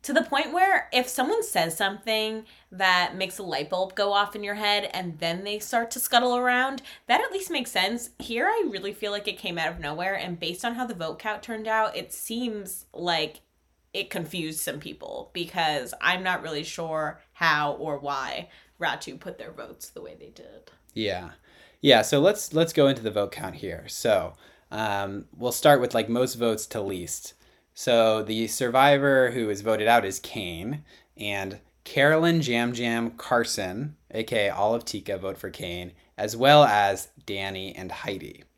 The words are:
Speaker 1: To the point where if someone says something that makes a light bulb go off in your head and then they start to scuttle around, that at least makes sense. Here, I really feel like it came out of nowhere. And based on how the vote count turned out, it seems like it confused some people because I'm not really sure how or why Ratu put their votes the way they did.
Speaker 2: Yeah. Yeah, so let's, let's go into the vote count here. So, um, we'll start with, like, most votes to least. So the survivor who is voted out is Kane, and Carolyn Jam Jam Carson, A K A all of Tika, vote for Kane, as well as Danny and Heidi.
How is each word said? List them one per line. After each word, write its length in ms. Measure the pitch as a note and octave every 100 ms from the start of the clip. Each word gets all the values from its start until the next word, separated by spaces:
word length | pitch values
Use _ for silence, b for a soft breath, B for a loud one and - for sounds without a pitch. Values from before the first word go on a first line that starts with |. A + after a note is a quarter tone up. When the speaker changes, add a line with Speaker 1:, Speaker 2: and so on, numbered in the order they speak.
Speaker 1:
To 100 | -
the 100 | C#4+
point 300 | - C#4 D#4
where 360 | E4 F#4+ F#4 -
if 160 | B3 B3
someone 340 | - C4 A4+
says 340 | A4 G3 E3 E3
something 680 | G3+ G3+ - A3 G#3+ A3 G#3+ b b
that 420 | F#3 F#3+ F3+ F3 F#3+
makes 220 | F#3+ -
a 40 |
light 280 | F#3+ C#3 D3
bulb 240 | F#3 F#3+
go 180 | - G3+
off 220 | G3+ G3+ G#3+
in 60 |
your 140 | G3+ G#3
head 340 | G#3 G#3 G3
and 260 | - F3+ D#3
then 260 | E3 F3
they 140 | G3 G#3
start 300 | G#3 A#3+ A#3
to 80 | A#3+
scuttle 360 | - A#3+ B3 B3
around, 460 | B3 B3 C4 C#4 B B -
that 140 | B3
at 100 | B4
least 180 | G4 F#4+
makes 200 | D#4+ B3
sense. 400 | F#3+ F#3+ A#3 - _
Here, 280 | - A#3 F4
I 200 | A4+ E4
really 240 | G3 G3
feel 200 | G3+ G#3
like 160 | G3+ G3+
it 100 | G3+
came 180 | G3 E3+
out 120 | D#3+
of 100 | E3+
nowhere. 340 | D3+ D#3 F#3
And 240 | G3 F#3 E3+
based 220 | E3+ F3
on 100 | A#3+
how 100 | A#3 B3
the 80 |
vote 240 | F#3 D#3+ -
count 220 | A3 G#3
turned 260 | - A3 A3
out, 280 | A3 A3 -
it 160 | -
seems 720 | - - A#3 B3 G#3+ F#3+ - -
like 480 | - F3 E3 D#3 - _ _ _ _ _
it 160 | F#3+ G3
confused 500 | F#3 D#3+ F#3 D#3+ D#3+
some 180 | - C#3+
people 500 | - - - - -
because 600 | F3+ E3+ F3+ D#3+ D3 B2 -
I'm 200 | D#3+ F3+
not 200 | F#3+ F3+
really 220 | D#3+ D3+
sure 560 | E3 - E3 D#3 D3+ D#3 b
how 380 | - E3 D3+ D3
or 240 | - D#3 C#3+
why 500 | C#3+ C3+ B2+ C2 E3+ b b _
Ratu 380 | E3 C3+ - D3
put 200 | F#3 -
their 140 | -
votes 360 | - - - -
the 140 | -
way 140 | - -
they 120 | -
did. 400 | - - A2 - _ _
Speaker 2:
Yeah. 380 | - G#2+ F2+ F2 - b b b b
Yeah, 220 | C#3+ A#2+
so 180 | G#2+ C#3+
let's, 320 | E3 G#3 -
let's 200 | D3+ E3
go 140 | - C#3
into 140 | B2
the 80 | A2
vote 220 | G#2 G2
count 220 | - F#2+ F#2
here. 280 | G2 E2 -
So, 460 | - A#2+ G2+ D#2+ - b b b
um, 560 | G#2+ A2 G2+ G2 G2 -
we'll 180 | - A#2+
start 280 | A#2+ D3+ C#3+
with, 140 | B2
like, 140 | A#2+ G#2+
most 240 | A#2 B2+
votes 320 | A#2 A#2 A2 -
to 140 | A#2
least. 520 | G2 F#2 E2+ - - - b b b
So 500 | - - A#2 A2+ A2
the 240 | G#2 A2 A2
survivor 840 | - B2 B2+ C#3 C#3+ C#3 C3+ B2+
who 180 | A#2+ G#2+
is 140 | G2+
voted 240 | G#2+ A2 G#2+
out 160 | A#2+
is 140 | G2 F#2+
Kane, 680 | - A2+ F#2 E2+ G2 D3 b b b -
and 440 | G#2 G2+ G2 G2+ _ _
Carolyn 580 | - - C#3+ D#3+ E3+ E3+
Jam 320 | C3 A#2 A#2+
Jam 380 | A#2+ A#2+ A#2 A#2
Carson, 840 | A#2 - A#2+ A#2 - F#2+ G2 D3 D3 _
A 120 | A2
K 260 | A2+ A#2 G2+
A 60 |
all 200 | F#2+ G#2
of 100 | A#2
Tika, 320 | - G#2+ F#2 G2
vote 220 | F#2+ F#2
for 100 | G2+
Kane, 440 | E2+ F2+ F2 F2+ E2+ b -
as 180 | G#2 A2+
well 280 | C3+ D3
as 440 | C#3 G#2 G2+ G2 - -
Danny 500 | - G2 G2 F#2+ F#2+
and 160 | - F#2
Heidi. 520 | - - F#2+ D2+ - -